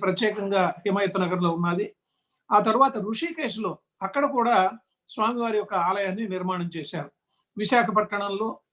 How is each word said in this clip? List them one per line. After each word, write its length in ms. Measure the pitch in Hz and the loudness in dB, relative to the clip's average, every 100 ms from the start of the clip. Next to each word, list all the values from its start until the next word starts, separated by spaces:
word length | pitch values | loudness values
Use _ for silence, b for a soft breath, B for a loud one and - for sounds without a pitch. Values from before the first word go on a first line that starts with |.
ప్రత్యేకంగా 580 | 190 185 220 208 196 196 175 - | 0 0 0 0 0 2 2 0
హిమాయత్ 340 | 208 196 196 196 | -2 0 0 0
నగర్లో 260 | 175 180 180 165 | 0 0 0 0
ఉన్నది. 280 | 175 175 - - _ _ _ _ - | -2 -2 -4 -8 _ _ _ _ 2
ఆ 80 | 208 220 | 2 4
తర్వాత 260 | 226 269 240 196 | 4 4 2 -4
ఋషికేశ్లో 600 | 220 330 320 254 214 190 147 _ - 190 | -4 -6 -4 -6 -4 -6 -6 _ -10 -6
అక్కడ 180 | 277 285 247 | 0 0 2
కూడా 200 | 233 220 185 226 _ _ - | 4 4 4 0 _ _ -12
స్వామివారి 480 | - 220 240 233 214 | -2 0 0 0 0
యొక్క 140 | 196 196 170 | 0 0 0
ఆలయాన్ని 360 | 202 196 196 220 | 0 -2 -2 -4
నిర్మాణం 340 | 185 180 180 170 170 | -4 -2 -2 -4 -6
చేశారు. 340 | 143 165 147 _ _ _ _ - | -8 -8 -10 _ _ _ _ -6
విశాఖపట్నంలో, 920 | 208 247 233 214 208 208 202 196 220 - _ | 2 4 4 2 0 -2 -4 -4 -6 -8 _